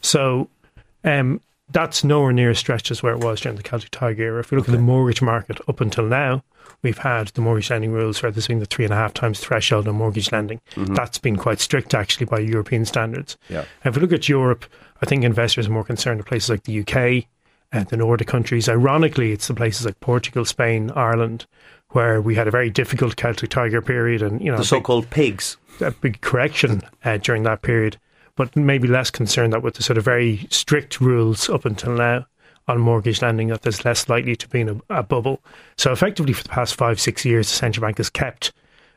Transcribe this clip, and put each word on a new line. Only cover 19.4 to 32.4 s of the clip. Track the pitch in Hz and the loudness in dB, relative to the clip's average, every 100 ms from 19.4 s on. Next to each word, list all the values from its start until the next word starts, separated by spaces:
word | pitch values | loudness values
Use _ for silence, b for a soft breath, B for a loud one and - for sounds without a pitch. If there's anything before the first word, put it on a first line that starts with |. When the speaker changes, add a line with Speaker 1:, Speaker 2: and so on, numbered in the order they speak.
| - | -4
Speaker 1:
the | |
places | 120 113 101 | -2 -2 -2
like | 113 - | -6 -6
Portugal, | - 120 - 127 | -2 -2 0 -4
Spain, | 113 - 117 113 107 | -4 0 0 0 -2
Ireland, | 147 117 117 113 113 - b b b b | -2 0 2 0 -4 -12 b b b b
where | 127 117 110 | 0 2 2
we | 110 110 | 2 2
had | 107 | 2
a | |
very | 123 117 | 2 0
difficult | 101 123 127 120 - | 0 0 0 0 0
Celtic | 117 110 113 | -4 -4 -4
Tiger | 135 117 117 | 0 0 0
period | 110 123 117 113 | 0 0 0 0
and, | 104 113 | -2 -2
you | 175 | -2
know, | 113 | 0
Speaker 2:
The | |
Speaker 1:
a | |
big | 107 | 2
Speaker 2:
so-called | 135 120 120 117 | 0 2 0 0
pigs. | 156 135 98 - - _ - | 2 2 0 -8 -10 _ -6
Speaker 1:
a | - | -4
big | - 135 98 | -2 -4 -4
correction, | - 123 143 - 117 101 - _ | -2 0 0 0 0 0 -4 _
uh, | 120 107 | -4 -2
during | - 113 | 0 0
that | 110 110 | 0 -2
period, | - 117 110 - b b b | 0 0 0 -4 b b b
but | b 123 151 | b -2 2
maybe | 143 139 120 | 4 4 4
less | 127 127 | 2 0
concerned | - 110 - 117 | -2 -2 2 2
that | 113 | 2
with | 123 | -2
the | - | -4
sort | - 113 | -2 0
of | 107 | 2
very | 120 120 104 156 | 2 2 0 -2
strict | - - 147 143 - | -4 0 0 0 0
rules | 127 120 113 107 - | 2 4 2 0 0
up | 185 120 | -2 -2
until | 104 120 | -4 -2
now | 120 120 123 131 _ | 0 2 0 -4 _